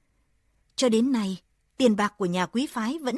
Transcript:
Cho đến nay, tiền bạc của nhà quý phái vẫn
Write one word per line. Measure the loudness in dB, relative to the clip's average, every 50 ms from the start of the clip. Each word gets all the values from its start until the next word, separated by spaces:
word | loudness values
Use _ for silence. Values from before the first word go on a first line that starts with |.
| _ _ _ _ _ _ _ _ _ _ _ _ _ _ _
Cho | -2 0 2
đến | 2 2 2 2
nay, | 0 0 -2 -2 -6 -8 -12 _ _ _ _ _ _
tiền | 2 4 4 4
bạc | 4 0 -2 -2 -2
của | -2
nhà | -2 0 0 -2
quý | -2 -2 -4 -4
phái | -2 -4 -4 -4 -4 -4 -4
vẫn | -4 -6 -4